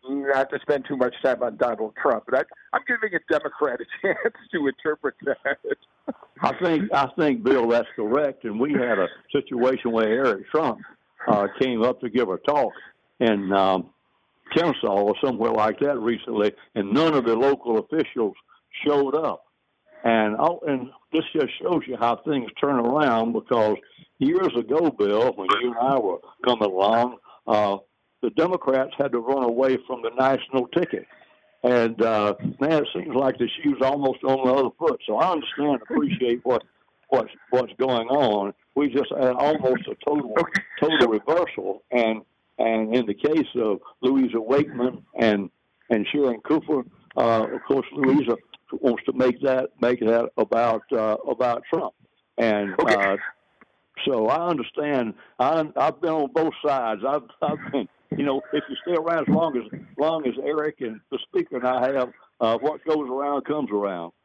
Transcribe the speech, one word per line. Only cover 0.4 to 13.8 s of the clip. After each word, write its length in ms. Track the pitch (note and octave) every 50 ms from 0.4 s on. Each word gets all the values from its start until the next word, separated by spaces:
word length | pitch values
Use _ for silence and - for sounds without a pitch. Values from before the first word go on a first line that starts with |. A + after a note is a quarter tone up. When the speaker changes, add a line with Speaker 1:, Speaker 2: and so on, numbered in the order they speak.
| C3+ -
Speaker 1:
to 80 | - C3+
spend 240 | - - D3 C#3+ -
too 80 | - D3
much 180 | C3 B2+ A#2+ - -
time 220 | - C3+ B2 - B2
on 140 | A#2+ A2
Donald 360 | F#2 B2+ B2 A2+ G#2 A2 G#2+ _ -
Trump. 220 | - C#3+ A#2+ G#2+ -
But 120 | - A#2+ C3
I, 40 | - _ - - - - -
I'm 80 | - -
giving 260 | - B3 A3+ G#3 G#3+ F3+
a 60 | D#3+ _ -
Democrat 500 | D#3+ D3 - C#3 - - D3 C#3 A#2+ -
a 40 | A#2 - - -
<laughs> 0 |
chance 340 | - G3 F3 - - - - - - _ -
to 140 | F3 C#3+
interpret 480 | C3+ C3 - - D#3 D3+ - - C3+ - _ -
that. 320 | D3+ B2+ - _ C#3 C#3+ - _ - D3 _ _ _ _ _ _ - B3 - - _ _ -
Speaker 2:
I 120 | - C3+ C#3 - F3+
think, 280 | F3 E3 D3+ G3 G#3+ -
I 140 | C#3 C#3 C3+ - -
think, 240 | D#3 D3 C3 A#2 G2+
Bill, 240 | B2 C3+ C3 A#2
that's 220 | A#2 A#2 A#2 A2+ - -
correct. 500 | - A2 G#2+ A#2+ C#3+ D3+ C#3 C3 _ -
And 140 | A2+ G#2 A2
we 120 | B2+ D3+
had 260 | D3 C3+ B2 B2 A2+
a 100 | G2 F#2 E2+ - - _ _
situation 600 | - F2+ - - C3 A#2+ A#2+ B2+ C3 B2 - B2
where 160 | A2+ A2+ A2+
Eric 420 | G#2+ A2 B2+ C3+ B2+ G#2 F#2+ - -
Trump, 300 | - D3+ D#3+ C3+ A2+ - - - - _ _ _ _ _ -
uh, 200 | - A2+ G#2 G2+ F#2+ - -
came 240 | C3+ C3 B2 A2+ A2
up 160 | B2 B2 -
to 100 | - A#2
give 200 | G2+ B2 B2 F#2+
a 80 | F#2
talk 340 | E2 - - D3 D3 C3 G#2 - - - - _ _ _ _ _ _
in, 320 | B2+ A#2 G#2+ G2+ G2 F#2+
um, 380 | G2 G2 F#2+ F#2+ F#2+ F#2+